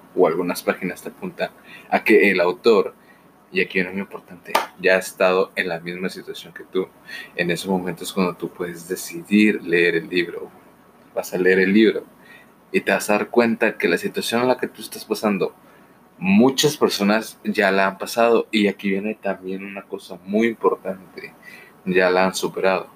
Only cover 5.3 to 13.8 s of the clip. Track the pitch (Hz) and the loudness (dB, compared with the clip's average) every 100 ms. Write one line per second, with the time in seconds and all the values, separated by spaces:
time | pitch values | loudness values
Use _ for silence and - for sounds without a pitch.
5.3 | 92 95 - 92 82 85 90 92 90 - | 2 0 -4 -6 -6 -8 -8 -8 -8 -14
6.3 | - 85 - - 92 92 - - - - | -16 -16 -20 -8 -6 -6 -10 -18 -16 -10
7.3 | - 87 82 95 92 92 85 87 - 92 | -4 -2 -2 -2 -2 -2 -8 -6 -2 -2
8.3 | 85 85 - 87 85 85 92 - 85 85 | -2 -10 -8 -10 -10 -10 -10 -8 -12 0
9.3 | 104 107 - 90 85 87 85 82 90 85 | 4 4 2 0 2 2 0 -2 -4 -4
10.3 | - - - - _ _ _ _ 95 - | -6 -14 -18 -20 _ _ _ _ -10 -6
11.3 | 92 92 92 95 101 107 - - - - | 0 2 4 4 4 4 2 -6 -18 -20
12.3 | - - _ _ 95 104 98 - 104 - | -20 -20 _ _ -4 0 0 0 -2 0
13.3 | 117 117 113 113 - | 0 2 2 -2 0